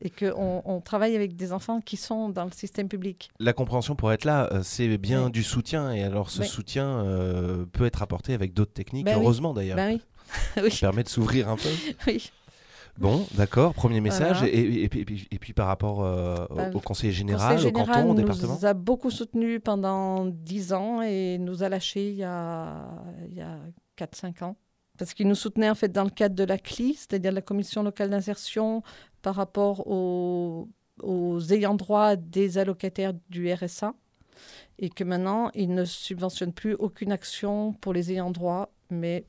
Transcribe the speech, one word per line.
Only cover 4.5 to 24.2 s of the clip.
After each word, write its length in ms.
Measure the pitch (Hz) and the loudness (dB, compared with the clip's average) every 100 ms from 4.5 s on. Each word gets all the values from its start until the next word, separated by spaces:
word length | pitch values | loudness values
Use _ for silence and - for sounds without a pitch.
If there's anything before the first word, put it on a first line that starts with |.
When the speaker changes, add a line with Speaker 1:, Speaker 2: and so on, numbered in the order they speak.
Speaker 2:
euh, 80 | 95 | 0
c'est 360 | 92 - 120 104 | -2 0 2 2
bien 280 | 98 131 127 | 2 2 2
Speaker 1:
Oui. 40 | |
Speaker 2:
du 100 | 113 | 0
soutien 500 | 107 123 - 160 139 | 0 -2 0 -2 -2
et 100 | 110 | -2
alors 260 | 98 101 98 | 0 0 -2
ce 120 | - | -4
Speaker 1:
Oui. 60 | 104 | -4
Speaker 2:
soutien, 380 | - - 143 139 | -4 -6 -4 -2
euh, 800 | 127 98 92 92 90 87 90 90 | 0 0 2 2 0 0 -2 -4
peut 200 | - 120 | 2 2
être 160 | - | 2
apporté 320 | 104 87 - | -4 -4 -2
avec 200 | 120 95 | -2 0
d'autres 200 | 90 101 | 2 0
techniques, 320 | - - 131 190 | 0 -8 -2 2
Speaker 1:
Ben 100 | 214 | 4
oui. 60 | |
Speaker 2:
heureusement 300 | 117 117 165 | 6 4 2
d'ailleurs. 240 | 120 190 185 | -2 -2 0
Speaker 1:
Ben 160 | 196 | 0
oui. 80 | 226 - - - | -2 -6 -20 -10
<laughs> 360 | - - - | -2 0 2
Oui. 60 | 208 | 2
Speaker 2:
Qui 100 | - | 4
permet 220 | 98 101 | 2 2
de 40 | 120 | 0
s'ouvrir 380 | - 110 127 104 | 2 2 2 2
un 80 | 95 | 0
peu. 140 | 82 | 0
Speaker 1:
<laughs> 380 | 170 302 - - | -2 -4 -2 0
Oui. 220 | 226 - _ - _ - - - - | 0 -6 _ -20 _ -20 -20 -20 0
Speaker 2:
Bon, 280 | 98 135 202 98 | 2 2 2 0
d'accord, 380 | 101 120 165 | 4 6 4
premier 280 | - 120 113 | 4 4 4
message. 380 | 107 - 160 180 | 2 2 4 4
Speaker 1:
Voilà. 140 | 127 | 4
Speaker 2:
Et, 60 | 113 | 4
et, 240 | 113 117 | 4 2
et 60 | 101 | 0
puis, 100 | - | 0
et 40 | 95 | -4
puis, 220 | 104 98 | -6 -8
et 80 | 101 | -10
puis 140 | - | -4
par 140 | 113 95 | 0 0
rapport, 360 | 95 104 101 | 2 0 0
euh, 320 | 95 90 87 87 87 | 0 0 0 -2 -4
au, 60 | 80 | -2
Speaker 1:
Ben, 200 | 185 185 | -2 -2
Speaker 2:
au 40 | |
conseiller 300 | - 101 110 | -2 -2 0
Speaker 1:
le 40 | 92 | 0
Speaker 2:
général, 380 | 101 101 110 - | 0 2 4 4
Speaker 1:
conseil 160 | 123 | 4
Speaker 2:
au 40 | 233 | 2
Speaker 1:
général 200 | 233 240 | 4 4
Speaker 2:
canton, 140 | 233 | 6
au 40 | 220 | 4
Speaker 1:
nous 60 | |
Speaker 2:
département. 380 | 208 185 180 180 | 4 2 -2 2
Speaker 1:
a 100 | 202 | 2
beaucoup 380 | 196 180 254 254 | 2 2 0 0
soutenus 500 | - 233 226 226 233 | -4 -4 0 0 0
pendant 640 | 220 202 190 190 190 190 185 | 0 0 0 0 0 0 -2
dix 480 | 170 160 196 180 | -4 -6 -6 -2
ans 280 | 185 208 233 | -2 -2 -2
et 360 | 226 190 185 180 | -2 0 -2 -2
nous 260 | 180 180 | -4 -2
a 60 | 190 | -2
lâchés 400 | 190 - 202 202 | -2 -4 -4 -4
il 80 | 202 | -4
y 60 | 185 | -6
a, 600 | 175 170 165 160 156 143 165 175 170 170 | -4 -6 -6 -8 -10 -12 -12 -14 -14 -14
il 40 | |
y 80 | 180 | -12
a 180 | 160 156 156 170 _ - | -12 -12 -14 -18 _ -14
quatre, 200 | 160 | -12
cinq 240 | - | -10